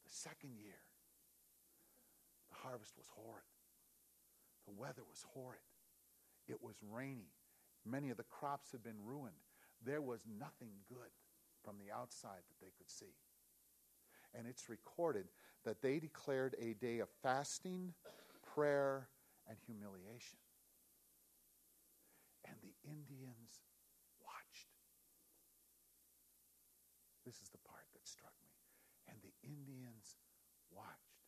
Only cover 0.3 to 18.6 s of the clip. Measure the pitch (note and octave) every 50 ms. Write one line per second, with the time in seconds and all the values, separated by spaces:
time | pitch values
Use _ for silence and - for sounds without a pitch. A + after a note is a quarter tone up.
0.3 | D3+ - - C#3 A#2+ G#2+ G#2 G2+ F#2 F#2 - - - - - - - - - -
1.3 | - - - - - - - - - - - - - - - - - - - -
2.3 | - - - - - - - C3 B2+ A#2 G#2+ - - - - - - G#2 A2 A#2
3.3 | A2 F#2 - - - - - - - - - - - - - - - - - -
4.3 | - - - - - - - - G2+ G2 B2 D3 C3+ C3 A#2 - - - - -
5.3 | - C3+ B2+ B2+ B2+ - - - - - - - - - - - - - - -
6.3 | - - - - B2 - A#2+ A#2 G#2 - G#2 G#2 G#2+ A#2+ C3 C#3 C3+ A#2+ F#2+ E2
7.3 | - - - - - - - - - - - G#2+ B2 C#3 C#3+ C3+ A#2+ - A2+ -
8.3 | - - D3 C#3+ C#3+ C3+ - - - B2 G#2 A#2 A2 G#2+ G2+ A2+ C3+ D3 C#3 A2
9.3 | E2+ C#2+ - - - - - - - - A#2 B2+ C#3+ D3+ D3 B2+ A#2+ A2 - A2+
10.3 | G#2+ G#2 - D#3 - - B2 A2+ G2+ G2 F#2+ - B2 B2 A#2+ G2+ - - - -
11.3 | - - - - - - - - G2+ G#2 G2+ G2+ G#2+ A#2 B2 A#2+ - - - A2+
12.3 | G2 F2+ E2+ - - - F#2+ F#2+ - - F2+ - - - - F#2+ - - - -
13.3 | - - - - - - - - - - - - - - - - - - - -
14.3 | - A#2+ A#2 A#2+ B2+ - - - A2+ - - - - - E3+ E3 C#3+ G#2 F#2+ -
15.3 | - - - - - - - A#2 G#2+ - - C3 C#3 E3 D#3 D#3 - - - D3
16.3 | C#3 C3 C3 C3 B2 - A#2 A#2 A2+ G2+ B2 A#2+ A#2 A#2 G#2 - - - - C3+
17.3 | B2+ C3+ C#3+ - - - - F#3 F#3 F#3 F#3 F3+ E3 - - - - - - -
18.3 | - - - - - D3